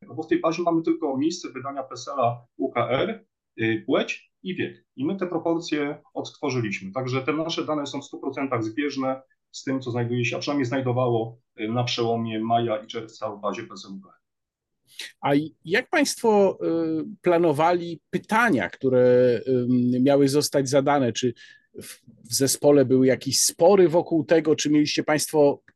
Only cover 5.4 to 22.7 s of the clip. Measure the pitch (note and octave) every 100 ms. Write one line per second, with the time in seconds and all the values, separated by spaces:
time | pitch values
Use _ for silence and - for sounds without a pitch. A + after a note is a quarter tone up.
5.4 | E3+ E3 E3 D3+ C#3+ D3 _ - - -
6.4 | C#3+ B2+ G#2+ F#2+ - - B2+ C3 C3 D3+
7.4 | D#3+ D#3+ C#3+ D3+ C#3 C#3 - D#3 C3+ D3
8.4 | C3+ A#2+ A2 B2+ D3 C3+ C3 C3+ - _
9.4 | _ - - C3 B2+ A#2+ A#2 B2 A#2+ C3+
10.4 | D3 C#3+ B2 C3+ B2 B2 B2 A#2 A#2 -
11.4 | _ - G#2+ A#2+ B2 - A#2 A#2 A2+ A2
12.4 | A2 A#2 A#2 G#2+ - A#2+ - - G#2+ G2+
13.4 | G#2 F#2+ G#2+ G2+ G2+ G2 - _ _ _
14.4 | _ _ _ _ _ - - - C#3 C#3+
15.4 | D#3 - D#3+ G3+ - F4 C#4+ - A3+ G#3
16.4 | F#3+ - E3+ E3 D#3+ D#3+ D3 - F3+ E3+
17.4 | E3+ C#3+ E3 F3 E3+ E3 _ D#3 - A3
18.4 | A#3 C3+ F2 - C3 B2 B2 B2 B2 A#2
19.4 | B2+ B2+ B2 B2 B2 B2 C3 C#3 C#3 C#3+
20.4 | C#3+ D3 C3+ C#3 C#3 C#3+ B2 A2 B2+ -
21.4 | - - _ - - - _ _ - B2
22.4 | C3+ - D3